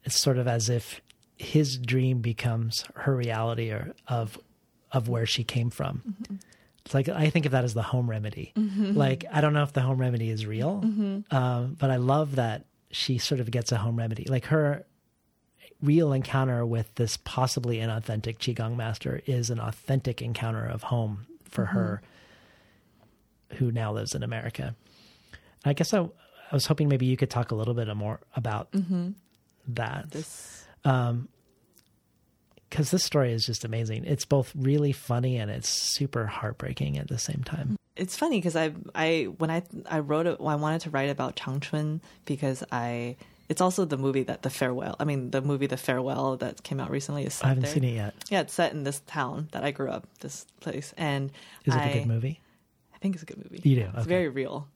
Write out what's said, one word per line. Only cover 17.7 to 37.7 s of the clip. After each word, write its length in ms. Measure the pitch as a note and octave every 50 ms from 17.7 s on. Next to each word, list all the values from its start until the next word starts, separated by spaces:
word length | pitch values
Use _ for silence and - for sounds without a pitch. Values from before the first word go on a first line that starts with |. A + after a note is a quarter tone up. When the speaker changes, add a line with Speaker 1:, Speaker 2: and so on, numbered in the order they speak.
| A#2+ A2
Speaker 1:
inauthentic 600 | A2+ A2+ A2 A2+ A2+ - A2 G#2+ - A#2 A#2 -
Qigong 380 | - - A#2 A2+ A2+ A2+ A#2+
master 440 | A#2+ A2+ A2+ A2 - - C3 B2+ - -
is 240 | - C3 B2 A#2 A2+
an 80 | A#2+ A2+
authentic 640 | A2+ A2+ A2 - - - C3+ C3+ - B2+ A#2 -
encounter 420 | B2 A#2 A2+ - - A2+ A2+ A2+ A2+
of 200 | A2+ - G#2+ -
home 420 | - B2 A#2+ A2+ G#2+ G#2 G2+ A#2 - - - _
for 200 | - - - -
Speaker 2:
Mm-hmm. 100 | - F#3+
Speaker 1:
her, 260 | F#3+ F#3 F3 F3 - - - - - - - - - - - - _ _ _ _ _ _ _ _ _ - _ _ _ _ _ _ _ _ _ -
who 180 | - C3 A#2+
now 200 | A#2 A#2 A2+ G#2+
lives 220 | G#2 G#2+ G#2+ - -
in 80 | C3+
America. 520 | A#2+ A#2 A#2 A2+ A#2 A#2 - - C3 B2+ A#2 _ _ _ - - - - - _ _ _ - - _ - _ _ -
I 80 | C#3+
guess 200 | C#3+ - E3+ -
I, 60 | - G3+
I 80 | E3+ E3 - _ - _ - - - - -
was 120 | C#3 -
hoping 220 | - D#3 C#3+ D3+ D3
maybe 180 | C#3+ B2+ B2+
you 100 | B2+ B2+
could 140 | - C3+ -
talk 200 | - A#2+ A#2+ -
a 40 | A#2
little 180 | G#2+ G#2+ A2+ A#2+
bit 200 | A#2+ A2+ G#2+ G#2
more 240 | G#2 G#2 G#2+ A2 - - _ -
about 340 | - A2+ A#2 G#2+ G#2 - _
Speaker 2:
Mm-hmm. 380 | - G3 F#3+ E3+ F#3 F3+ F3 F3+ G3+ - _ _ _ _ _ _ _ _ _ C3
Speaker 1:
that. 440 | A#2+ A2+ A#2 A2+ C3 - - D3+
Speaker 2:
This 520 | - D3 D#3+ - - - - - - - - - - _ -
Speaker 1:
Um, 440 | C#3 C3 B2+ B2 A#2+ A#2+ A#2+ B2+ - _ _ _ _ _ _ _ _ _ - _ _ _ _ _ _ _ _ _ _ _ _ _ _ _ - _ _
'cause 200 | - D3+ D3+ -
this 140 | - F3+ -
story 280 | - - D3+ C3+ B2
is 140 | A#2 A2+ A2
just 180 | - A2+ - -
amazing. 400 | A#2 A2+ A#2 A#2 A2 A2 A#2 -
It's 200 | - D3 - -
both 280 | _ D3 C#3 B2 - -
really 380 | C#3+ C3 C3+ C#3+ D3+ D3 C#3+
funny 440 | C3+ - - - A#2+ A#2+ B2 C3 B2+
and 140 | A#2+ G#2+ G#2
it's 180 | G#2 - A2+ -
super 580 | - - - - - - C#3 C3+ - A#2+ A2+
heartbreaking 720 | G#2+ - - - G#2+ A2+ - - - C3 - - C#3+ C#3+ C#3+
at 100 | C#3+ -
the 100 | C3 A#2
same 240 | - - D3+ C#3 B2+
time. 320 | - - - C#3+ C3+